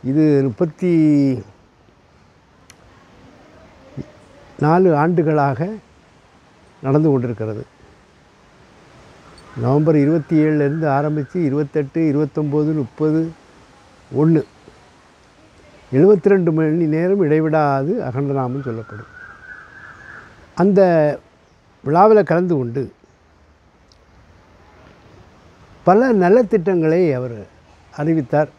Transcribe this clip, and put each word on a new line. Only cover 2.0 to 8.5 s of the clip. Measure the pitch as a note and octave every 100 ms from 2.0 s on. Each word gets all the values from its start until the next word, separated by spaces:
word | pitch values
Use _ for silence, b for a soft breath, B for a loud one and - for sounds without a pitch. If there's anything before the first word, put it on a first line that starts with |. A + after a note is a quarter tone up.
| _ _ _ _ _ _ _ - _ _ _ - - - - - - - - - - - - - - -
நாலு | D3+ F3 F#3 D3
ஆண்டுகளாக | D#3+ E3+ D#3 D3+ C#3 B2+ F3 A3 _ _ _ _ _ _ _ _ _ _
நடந்து | C3+ C#3+ D#3
கொண்டிருக்கிறது. | C3+ A#2+ A2 A2 G#2+ - _ - _ _ _ _ _ _